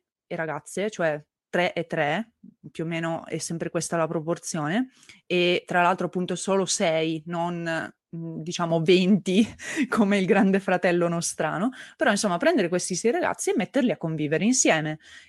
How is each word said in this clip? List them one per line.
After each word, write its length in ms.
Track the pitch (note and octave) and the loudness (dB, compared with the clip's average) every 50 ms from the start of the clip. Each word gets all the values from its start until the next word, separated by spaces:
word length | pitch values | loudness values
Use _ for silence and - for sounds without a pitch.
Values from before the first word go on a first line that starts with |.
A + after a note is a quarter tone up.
| _ _ _ _ _ | _ _ _ _ _
e 80 | _ F3+ | _ -8
ragazze, 560 | E3+ D#3+ D#3 D3 D3+ - - - F#3 G3 A3 | -6 -6 -6 -6 -8 -10 -8 -6 -4 -4 -4
cioè 280 | G#3+ - F3 D#3+ D3+ D3+ D3+ _ _ _ _ _ - | -2 -2 -2 -2 -2 -4 -8 _ _ _ _ _ -2
tre 160 | F#3+ F3 F3+ | 0 0 0
e 160 | - F3+ E3 | -2 -4 -4
tre, 440 | - - E3 D#3 C#3+ D#3 F#3 A3+ - _ _ - - - _ - D3 | -4 -2 -2 0 0 -2 -2 -4 -8 _ _ -20 -20 -20 _ -20 -14
più 140 | - - E3 | -10 -8 -6
o 40 | |
meno 380 | E3 E3+ E3 E3 E3 E3 - - | -4 -4 -4 -4 -4 -4 -6 -6
è 120 | - - | -8 -8
sempre 320 | D#3+ - - F3 E3 E3+ E3 | -8 -6 -6 -6 -6 -6 -4
questa 260 | - E3+ D#3+ - - | -4 -4 -4 -2 -2
la 120 | E3+ D#3+ | -2 -2
proporzione, 840 | D#3 E3+ E3+ D3+ E3 E3+ - - - - E3 D3 D3 F3 A#3 C4 B3+ _ _ _ - - _ _ | -2 -2 -4 -4 -4 -4 -4 -6 -8 -6 -4 -4 -2 -2 -2 -2 -4 _ _ _ -20 -20 _ _
e 380 | - F3 F3+ F3 F3 F3+ - - | -2 0 2 2 2 2 0 -2
tra 160 | - F#3 F3+ | 0 2 2
l'altro 260 | F3 F3 F#3 F3+ F3+ | 4 4 2 2 -2
appunto 280 | E3+ - F#3 F3+ - F#3 | -2 -2 -4 -2 -2 -4
solo 300 | E3+ - - F#3+ G3 F#3 | -4 -2 0 0 0 0
sei, 580 | - - - G3+ E3+ D#3+ D#3+ D#3+ D#3+ D#3+ D#3+ D#3 | 0 0 0 0 2 2 2 0 -2 -2 -4 -6
non, 360 | E3+ F3 E3+ E3+ F3 F3 E3+ E3+ E3 E3 D#3 - - - _ _ _ - | -6 -4 -4 -4 -4 -4 -4 -4 -4 -4 -4 -6 -8 -12 _ _ _ -12
mm, 280 | E3 E3 E3 D#3+ D#3+ | -10 -10 -10 -10 -8
diciamo 400 | D#3 E3+ E3+ - F3 E3 E3 E3 | -8 -8 -6 -4 -2 0 0 2
venti 680 | D#3+ F3 F3+ F#3 F#3 F3+ G#3+ F3+ - G3 F3+ G3+ A3+ - - - - | 6 6 6 6 6 6 4 4 2 2 4 4 2 2 -2 -8 -12
<laughs> 200 | - - E4 C4+ | -6 -2 -2 -2
come 300 | - - A3 G#3+ G3 G3+ | 0 2 2 4 4 2
il 80 | G3+ F#3+ | 2 2
Grande 340 | E3+ G#3+ G3 G3 G3 F#3+ G3 | 4 4 4 6 4 4 2
Fratello 480 | F#3+ - F#3 F3+ - F#3 F3 F3 E3+ | 2 0 0 2 2 2 2 2 2
Nostrano, 640 | E3+ F3 E3+ E3+ - - - D#3+ D#3 D#3 D#3 G3 C4 B3+ - - - - | 0 0 -2 -4 -4 -4 -4 -2 -2 -2 -2 -2 -2 -4 -6 -14 -20 -6
però 160 | - D#4+ B3+ | 0 2 2
insomma 240 | G3+ G3+ - G3+ F3 | 2 2 0 0 0
prendere 320 | F3 - D#4 F4+ C4+ F#3 | 2 2 2 2 2 2
questi 260 | E3 F#3 F3+ - - F#3 | 0 0 -2 -2 -4 -4
sei 180 | E3 - A3+ | 0 0 0
ragazzi 400 | C4 F4+ - - - - - - | 0 2 0 -2 -2 -2 -2 -2
e 20 | G#4 | 0
metterli 360 | C#4+ F3+ - - C4+ C4+ A3+ | 0 -2 0 0 0 2 2
a 40 | D#3 | 0
convivere 480 | - - D#3+ D#3+ D3+ D3+ C#3+ D#3+ D#3+ F3+ | -2 -4 -4 -4 -2 -2 0 0 2 2
insieme. 560 | A3+ B3+ B3 - - E3+ D#3 D3+ D3+ D#3 - _ - - - - | 2 2 4 4 4 2 2 0 -4 -6 -8 _ -20 -20 -20 -20